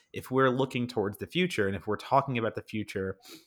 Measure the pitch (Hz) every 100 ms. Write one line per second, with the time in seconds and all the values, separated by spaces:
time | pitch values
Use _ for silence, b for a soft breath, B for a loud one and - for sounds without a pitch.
0 | B - - 127 131 123 135 127 120 -
1 | 101 107 101 165 180 - 98 98 - 104
2 | - 135 135 123 113 107 - 110 101 101
3 | 95 92 B B